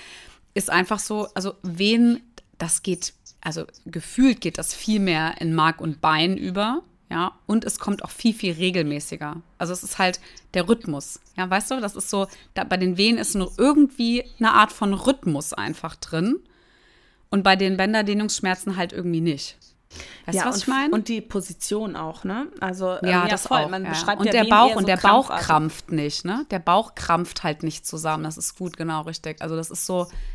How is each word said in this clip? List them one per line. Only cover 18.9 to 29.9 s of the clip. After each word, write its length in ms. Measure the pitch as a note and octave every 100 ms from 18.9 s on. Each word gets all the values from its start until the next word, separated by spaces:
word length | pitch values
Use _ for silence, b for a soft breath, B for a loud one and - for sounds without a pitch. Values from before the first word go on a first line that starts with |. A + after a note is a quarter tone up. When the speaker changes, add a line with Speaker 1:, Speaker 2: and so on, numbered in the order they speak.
Speaker 1:
irgendwie 280 | - F3 E3
nicht. 380 | E3 C#3 - - - _ _ B B B B
Weißt 120 | F3
Speaker 2:
Ja, 60 |
Speaker 1:
du, 40 | G#3
was 60 | C4
Speaker 2:
und 60 |
Speaker 1:
ich 60 | -
meine? 240 | C4+ D4
Speaker 2:
und 140 | A3 G#3+
die 120 | A3+
Position 720 | - G3+ F3+ E3+ - G#3 A3 E3
auch, 280 | D#3+ D#3+
ne? 240 | F#3+ G#3+ D4 -
Also, 300 | F#3+ F#3 F#3 F#3
ähm, 60 | F#3
Speaker 1:
Ja, 140 | F3+
Speaker 2:
ja, 60 | F3+
Speaker 1:
das 180 | G3+ -
Speaker 2:
voll. 180 | C4 D3+
Speaker 1:
auch, 20 |
Speaker 2:
Man 160 | F#3+
Speaker 1:
ja. 60 | F#3
Speaker 2:
beschreibt 300 | D#3+ E3+ G3+
Speaker 1:
Und 60 | G#3+
Speaker 2:
ja 60 |
Speaker 1:
der 120 | A3+
Speaker 2:
Wehen 60 | A3
Speaker 1:
Bauch, 180 | - -
Speaker 2:
eher 60 | A3
Speaker 1:
und 60 |
Speaker 2:
so 40 | F#3+
Speaker 1:
der 80 | F3+
Bauch 320 | G3 A3+ C4+
Speaker 2:
krampfartig. 180 | E3+ E3+
Speaker 1:
krampft 460 | D#3 D#3 - -
nicht, 320 | D#3+ D3 -
ne? 220 | F3 A3+ -
Der 80 | F#3+
Bauch 360 | E3+ F#3 A3+
krampft 500 | - - E3+ F3 -
halt 180 | E3+ D3+
nicht 240 | D#3+ - -
zusammen. 380 | D#3+ D#3 D#3
Das 120 | D#3 D#3
ist 180 | - -
gut, 200 | F3+ -
genau, 260 | E3 D#3
richtig. 380 | D#3 D#3+ D#3+ D#3
Also 140 | D#3+ E3
das 140 | D#3+
ist 160 | E3
so, 220 | -